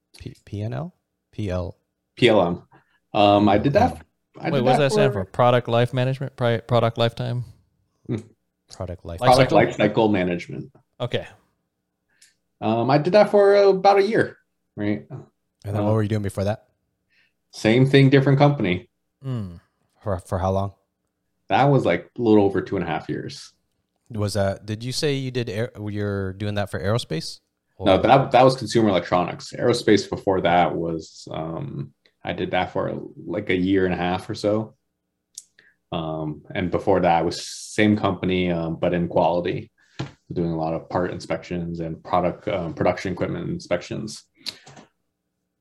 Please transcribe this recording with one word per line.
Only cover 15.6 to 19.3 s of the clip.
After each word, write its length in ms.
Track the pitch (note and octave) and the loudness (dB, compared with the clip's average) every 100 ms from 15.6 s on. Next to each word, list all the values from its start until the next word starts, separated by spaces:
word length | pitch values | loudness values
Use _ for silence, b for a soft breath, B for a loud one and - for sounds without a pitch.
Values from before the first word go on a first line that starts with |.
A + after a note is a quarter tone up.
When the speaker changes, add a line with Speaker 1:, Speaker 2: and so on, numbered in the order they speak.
| G#2 G#2 | -6 -2
Speaker 1:
then 20 | |
Speaker 2:
Uh, 60 | |
Speaker 1:
what 100 | G#2 | 0
were 80 | A2 | 0
you 60 | G#2 | 0
doing 140 | G#2+ | -2
before 220 | G2 - G2 | -4 -4 -4
that? 200 | A2 _ _ _ _ _ _ _ _ _ | -4 _ _ _ _ _ _ _ _ _
Speaker 2:
Same 340 | - G#2+ B2 C3+ | -2 2 4 6
thing, 240 | C#3 C3+ | 6 6
different 300 | C#3 C#3 C#3 | 6 4 4
company. 500 | C#3+ C#3+ G2 F2+ - _ _ _ | 4 4 -2 -2 -6 _ _ _
Speaker 3:
Hmm. 360 | C3+ | -10